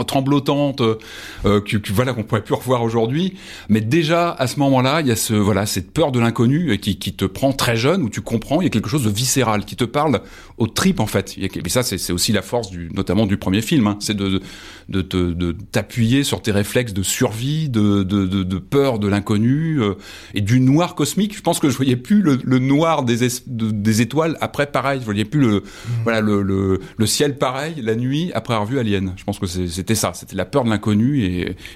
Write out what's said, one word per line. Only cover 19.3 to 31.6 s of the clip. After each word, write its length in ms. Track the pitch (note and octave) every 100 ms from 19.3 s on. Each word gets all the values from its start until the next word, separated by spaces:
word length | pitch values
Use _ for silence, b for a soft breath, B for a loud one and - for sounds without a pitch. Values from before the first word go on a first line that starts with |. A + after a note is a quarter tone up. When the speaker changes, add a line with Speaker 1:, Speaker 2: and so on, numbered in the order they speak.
| G#2 A#2 C#3 D#3+ D3+
Speaker 1:
euh, 120 | G#2 F#2+ B B B
et 80 | A2
du 180 | G2 B2+
noir 360 | C3 C#3+ F3 -
cosmique. 400 | D3 - G#3 -
Je 60 |
pense 180 | - E3
que 100 | D3+
je 60 | B2+
voyais 180 | C3 B2
plus 240 | - G#3
le, 180 | F3+ B2+
le 140 | B2+ B2+
noir 440 | C3 C#3+ E3 D#3
des 200 | B2+ A#2+
es-, 200 | B2 B2 -
de, 220 | A#2+ A2+
des 320 | G#2+ G#2+ A2
étoiles 360 | A#2+ C#3 D#3+ D3
après 240 | A2+ - C#3+
pareil. 320 | C#3+ B2+ C#3
Je 60 | A#2
voyais 200 | G#2 G#2+
plus 140 | D3+
le, 100 | B2+ G2+
Speaker 2:
Mhm. 40 | B B A2+ A#2
Speaker 1:
voilà, 180 | A2+ A2+
le, 200 | G#2+ G2+
le, 380 | G2 G2 G2 F#2+ B -
le 80 | G#2+
ciel 320 | - D3 C3
pareil 380 | C3+ C3 D3+ D#3+
la 140 | A2+ A2+
nuit 360 | B2+ C#3+ F3
après 200 | - -
avoir 140 | A2+ G#2
vu 120 | C3+
Alien. 340 | A2+ G2+ F#2+ F#2
Je 60 |
pense 140 | - G2
que 60 | G2
c'est, 220 | F2+ F2+
c'était 280 | E2 F2+ A2
ça. 160 | G2 E2+
C'était 200 | - F#2+
la 100 | F2+
peur 180 | C#3+
de 60 | A#2+
l'inconnu 540 | G#2 G#2+ G#2 A#2 C#3+
et, 320 | F#2+ F2+ - F#2+